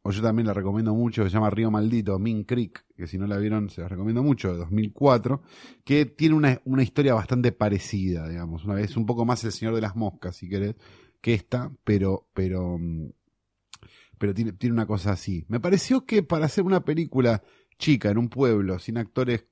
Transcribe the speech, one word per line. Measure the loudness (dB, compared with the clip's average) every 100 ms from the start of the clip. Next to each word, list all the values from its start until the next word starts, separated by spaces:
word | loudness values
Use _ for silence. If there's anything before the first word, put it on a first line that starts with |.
o | -4
yo | 4
también | 4 4 2
la |
recomiendo | 0 0 0 2
mucho, | 2 2 2
se | 2
llama | 4 2
Río | 2 2
Maldito, | 2 2 2 0 0
Mean | 0 -2
Creek, | -2 -2 -2 -8 _ -14
que | -8
si | -6
no | -4
la | -2
vieron | 0 0 -4
se | -8
las | -10
recomiendo | -4 -2 0
mucho, | 2 0 -2
de | -4
dos | -2
mil | -2 -2
cuatro, | 2 4 4 2 -4 _ -20 -20 -20
que | 0 2
tiene | 2 2 2
una, | 4 4 2
una | 0 0
historia | 0 2 2
bastante | 2 0 0 0
parecida, | 2 0 0 -2 -4 -2 -4 -6
digamos, | -8 -8 -8
una | -6
vez | -4 -2 -2
un |
poco | -2 0
más | 0 0
El | -4
Señor | -6 -4
de | -2
las | -4
Moscas, | -4 -6 -6 -12
si | -12 -8
querés, | -4 -4 -6 -18 -20 _ _
que | -2
esta, | -2 -2 -6 -6 -8
pero, | 0 0 2 -2 _
pero, | -6 -4 -4 -4 -4
mm, | -6 -8 -10 -16 _ _ _ _ _ -20 -20 _ _ _
pero | -4
tiene, | -2 -4
tiene | -4 -2
una | 0 -2
cosa | -2 -2
así. | -4 -4 -8 -6
Me | -4
pareció | 0 0 2 -2
que | 2 -2
para | 0 -2
hacer | 0 0
una | 2 2
película | 2 -4 0 2 2 2 _ _ _ _
chica | 2 2 2
en | 0
un | -2
pueblo, | 0 2 2 0 -4
sin | -6 -6
actores | -6 -4 -2 -2 _